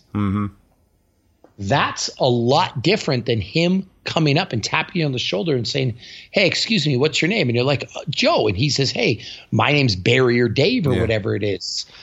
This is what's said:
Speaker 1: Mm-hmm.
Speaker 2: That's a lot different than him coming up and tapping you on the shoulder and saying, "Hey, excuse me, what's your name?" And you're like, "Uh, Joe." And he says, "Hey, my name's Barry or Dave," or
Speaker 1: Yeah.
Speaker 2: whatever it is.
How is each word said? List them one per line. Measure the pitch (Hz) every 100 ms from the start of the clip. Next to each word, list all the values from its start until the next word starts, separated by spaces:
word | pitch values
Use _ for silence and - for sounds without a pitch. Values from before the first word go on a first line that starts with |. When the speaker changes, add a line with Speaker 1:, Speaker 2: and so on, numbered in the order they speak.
| _
Speaker 1:
Mm-hmm. | 104 101 104 101 - _ _ _ _ _ _ _ _ _ -
Speaker 2:
That's | 98 143 254 - - -
a | 143
lot | 123 117 147 - 139
different | 147 208 - 127 110
than | 117
him | - 156 170 190 185 _
coming | - 165 156 143
up | 190
and | 113
tapping | - 151 156 180
you | 151
on |
the | 123
shoulder | - 185 175 131
and | 110
saying, | 143 131 110 - - -
"Hey, | - 180
excuse | - - 220 147
me, | 127
what's | 151 -
your | 160
name?" | 226 135
And | 120
you're | 127
like, | 139 -
"Uh, | - -
Joe." | 123 262 339 110
And | 92
he | 147
says, | - 131
"Hey, | - - 107 - - -
my | 113 117
name's | 147 131 92
Barry | 90 123 127 120
or | 120
Dave," | 117 165 254 147
or |
Speaker 1:
Yeah. | 120
Speaker 2:
whatever | 110 110 104 107
it |
is. | 104 92 - - - -